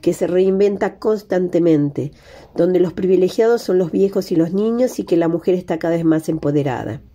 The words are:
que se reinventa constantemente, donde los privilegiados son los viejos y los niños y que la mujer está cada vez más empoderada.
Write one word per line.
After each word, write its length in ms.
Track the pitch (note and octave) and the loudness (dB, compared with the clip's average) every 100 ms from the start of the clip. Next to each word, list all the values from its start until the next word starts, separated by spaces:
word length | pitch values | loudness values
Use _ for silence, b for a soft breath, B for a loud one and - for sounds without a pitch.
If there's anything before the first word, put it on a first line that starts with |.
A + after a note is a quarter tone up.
que 100 | F3 | -2
se 140 | F3 E3+ | -2 0
reinventa 720 | F3+ F#3+ F#3+ G3+ G3+ G3+ F#3+ | 2 2 2 0 0 -4 -2
constantemente, 1120 | A#3 G#3+ - F#3 F3+ F3+ E3+ D#3 C#3+ C#3+ C3+ B B B B | -2 -2 -2 -2 0 0 2 2 2 -4 -8 B B B B
donde 260 | - F3 F3+ | -2 0 2
los 120 | F3 | 0
privilegiados 680 | - F#3 F#3 F3+ - A3+ A#3 | 0 0 2 2 2 2 2
son 160 | A3+ F#3 | 0 0
los 140 | F3+ | 0
viejos 380 | F#3+ G3 G3 F#3 | 0 0 0 -2
y 60 | F3 | 0
los 160 | E3 | 0
niños 460 | F#3+ G#3+ A#3 B3 B3 | 0 -2 0 -2 -2
y 60 | |
que 120 | F#3+ F3 | -2 0
la 120 | E3 | 2
mujer 260 | E3 - | 0 0
está 240 | F3+ F#3 E3 | -2 -2 -4
cada 180 | E3 E3+ | -2 0
vez 80 | |
más 240 | E3 D#3+ D#3 | 2 0 0
empoderada. 720 | D#3+ D3 D3 C#3+ A#2 A2+ A#2 - | -4 0 0 -2 -4 -6 -10 -14